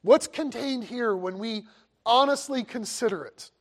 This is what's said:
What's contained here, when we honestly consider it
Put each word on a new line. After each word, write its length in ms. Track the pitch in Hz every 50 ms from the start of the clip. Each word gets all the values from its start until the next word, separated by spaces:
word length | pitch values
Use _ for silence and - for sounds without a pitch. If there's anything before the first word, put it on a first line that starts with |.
What's 260 | - 185 262 320 -
contained 560 | - - - 320 277 233 240 262 277 262 254 220
here, 320 | 180 240 247 240 226 202
when 240 | 185 180 185 185 190
we 240 | 214 226 220 214 214 - _ _ _ _ _ _ _
honestly 580 | 226 233 254 277 277 285 269 - - 277 254 226
consider 600 | - - - 214 - - - 247 220 202 165 139
it 260 | 110 _ - - - _ _